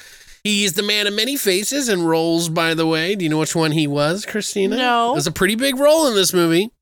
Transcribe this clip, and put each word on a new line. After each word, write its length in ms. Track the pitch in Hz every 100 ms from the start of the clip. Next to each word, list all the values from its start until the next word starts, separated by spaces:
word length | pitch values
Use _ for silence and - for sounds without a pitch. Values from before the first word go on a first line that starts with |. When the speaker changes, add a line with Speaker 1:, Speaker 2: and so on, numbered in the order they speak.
| - - - -
Speaker 1:
He's 300 | 208 208 202
the 100 | 190
man 220 | 208 208 202
of 60 |
many 240 | 208 226 285
faces 500 | 202 185 208 285 247
and 180 | 185 165
roles, 420 | 165 165 165 170
by 240 | 160 165
the 140 | 160 160
way. 280 | 160 165 208
Do 80 |
you 60 | 165
know 100 | 156
which 160 | 156 170
one 160 | 160
he 160 | 156 147
was, 380 | 143 147 190 -
Christina? 500 | 214 - 202 190 254
Speaker 2:
No. 340 | 247 240 233
Speaker 1:
It 40 | 233
was 120 | -
a 40 |
pretty 240 | - 190 220
big 220 | 277 262
role 300 | 294 320 302
in 80 | 208
this 180 | 180
movie. 380 | 180 170 165 220 -